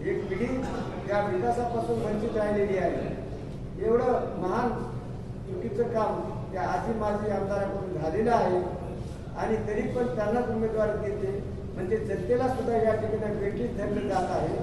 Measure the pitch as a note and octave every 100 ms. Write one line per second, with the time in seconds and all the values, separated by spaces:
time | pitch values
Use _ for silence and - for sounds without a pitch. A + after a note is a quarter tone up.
0 | - - G3 F#3+ B3 C4 - - - F3+
1 | F3+ G3+ G3+ F#3 A#3+ A#3 A#3+ A3+ A3+ A3+
2 | G#3+ G#3 A3 A3 G#3 G#3 G3 F#3+ F3 D3
3 | - - - - - - - - A3 A#3+
4 | B3+ A3+ - F#3 F3+ A3 B3 - - -
5 | - - - - G3 F#3+ A3+ - A#3 A3
6 | G#3 - - - - F#3 - - A3 A3
7 | G#3+ G3+ G#3+ G3 G3 G3+ G3 F#3+ F#3 E3
8 | D#3+ F#3+ A#3 G3+ F#3 F3+ F3+ - - -
9 | - - - - G#3 A3 G#3 G#3+ - B3
10 | B3 A3 G#3 A#3+ A#3+ A3 A3 G#3+ G#3 G#3
11 | G3+ G3 F#3+ G3 F#3+ - - - - A3
12 | G#3 F#3 F3+ B3 C4 - A3+ A3+ A3 G#3
13 | G#3+ G#3+ G#3+ G#3 G3+ - A#3+ - G#3 G3+
14 | G3 F#3 F3+ E3+ D3+ -